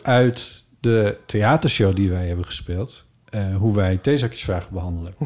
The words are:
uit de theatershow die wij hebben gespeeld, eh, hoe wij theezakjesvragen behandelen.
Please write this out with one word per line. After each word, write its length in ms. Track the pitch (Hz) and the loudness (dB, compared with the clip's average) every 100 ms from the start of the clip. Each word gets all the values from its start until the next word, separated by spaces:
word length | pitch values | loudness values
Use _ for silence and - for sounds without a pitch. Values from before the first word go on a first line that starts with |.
uit 600 | - 123 123 117 - - _ _ | 2 4 4 0 -8 -16 _ _
de 380 | 117 113 104 - - | 0 2 2 -2 -4
theatershow 680 | 104 107 160 143 - 98 92 | 0 4 4 2 2 2 2
die 140 | 98 | 0
wij 180 | 90 87 | 0 -2
hebben 180 | 87 90 | -4 -6
gespeeld, 600 | - - 90 123 - _ _ _ | -10 -8 -8 -8 -12 _ _ _
eh, 260 | 107 98 95 | -6 -4 0
hoe 200 | 110 104 | 2 2
wij 220 | 95 92 | 2 0
theezakjesvragen 760 | - 147 117 - - 90 - | 0 0 0 -4 -6 -6 -6
behandelen. 400 | 92 87 85 82 - | -8 -6 -6 -8 -8